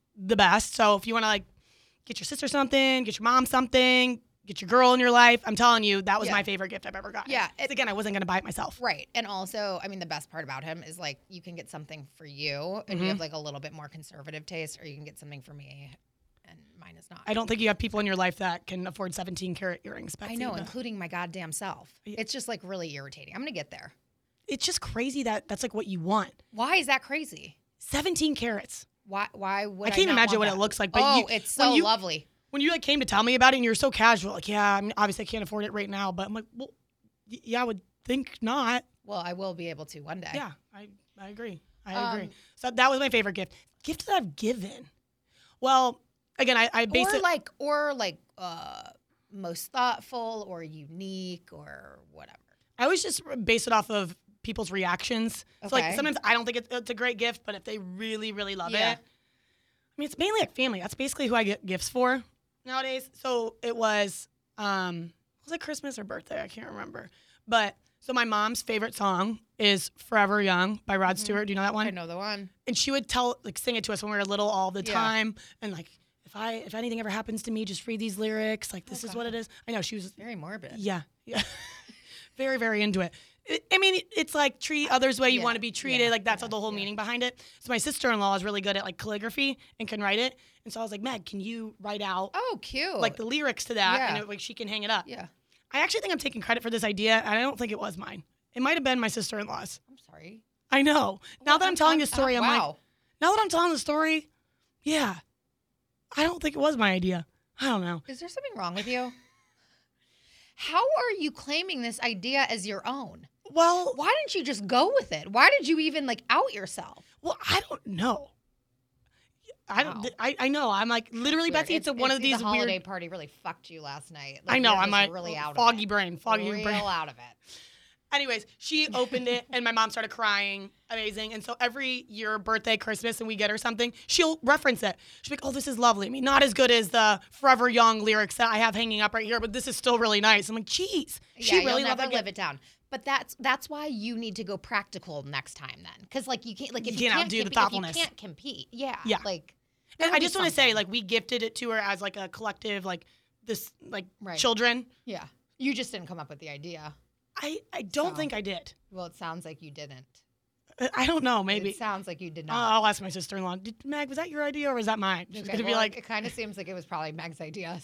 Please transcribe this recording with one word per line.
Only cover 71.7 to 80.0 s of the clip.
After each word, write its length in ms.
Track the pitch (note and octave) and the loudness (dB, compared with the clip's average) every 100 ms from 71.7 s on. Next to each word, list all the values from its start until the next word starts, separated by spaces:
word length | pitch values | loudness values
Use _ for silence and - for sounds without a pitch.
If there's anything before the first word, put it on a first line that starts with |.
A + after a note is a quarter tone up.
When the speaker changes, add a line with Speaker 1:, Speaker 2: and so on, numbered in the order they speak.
Speaker 1:
one? 140 | G#3+ G#3+ | 0 -2
Speaker 2:
I 20 | |
know 180 | F#3 E3 | -4 -8
the 80 | F3 | -8
one. 360 | G3+ G3+ F#3+ _ - | -6 -6 -10 _ -4
Speaker 1:
And 100 | A#3 | 0
she 140 | - | 2
would 180 | C#4 - | 0 0
tell, 300 | B3 B3 B3 | 0 0 -2
like, 140 | - - | -6 -6
sing 180 | - A#3 | -4 -2
it 80 | G3+ | -2
to 60 | |
us 120 | G#3 | -4
when 80 | G#3 | -4
we 60 | G#3 | -2
were 60 | |
little 240 | G3 G3+ G#3 | 0 0 0
all 200 | G3 F#3+ | 0 -2
the 120 | F#3+ G3+ | -4 -2
Speaker 2:
Yeah. 80 | |
Speaker 1:
time. 420 | G#3+ A3 A3 A3 G#3+ - - | 0 0 0 -2 -4 -14 -12
And, 120 | G#3+ | -10
like, 160 | F3 E3+ _ _ _ _ | -8 -12 _ _ _ _
if 100 | G#3 | -8
I, 180 | A3 A3+ | -6 -6
if 200 | - A3 | -8 -8
anything 240 | A#3+ A3+ | -4 -4
ever 100 | G#3+ | -4
happens 320 | G#3 A3 A3 | -6 -4 -6
to 80 | A3+ | -6
me, 140 | A3 G3+ | -6 -4
just 220 | F#3 - | -8 -8
read 120 | A3+ | -6
these 180 | A3+ G3 | -4 -4
lyrics. 520 | A3 A3 A3 G#3+ - | -4 -2 -2 -4 -6
Like, 120 | F#3 - | -12 -12
Speaker 2:
Oh, 40 | |
Speaker 1:
this 120 | B3+ | -12
is 120 | A3+ A#3 | -10 -8
what 80 | |
Speaker 2:
God. 100 | A#3 | -6
Speaker 1:
it 40 | A3+ | -8
is. 100 | A3 - - | -10 -14 -8
I 40 | |
know 100 | A3+ | -6
she 140 | F3 | -4
was 160 | G#3+ | -6